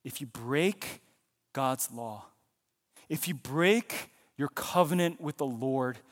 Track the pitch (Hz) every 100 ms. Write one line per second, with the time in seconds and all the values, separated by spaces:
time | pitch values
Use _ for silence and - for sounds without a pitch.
0 | 120 - 131 - 117 143 185 202 - -
1 | _ _ _ _ _ - 131 131 - 117
2 | 117 104 - _ _ _ _ _ _ -
3 | - 156 170 143 123 147 180 226 - -
4 | - _ _ - 139 - - 180 160 180
5 | 170 170 151 - 143 117 131 131 127 120
6 | -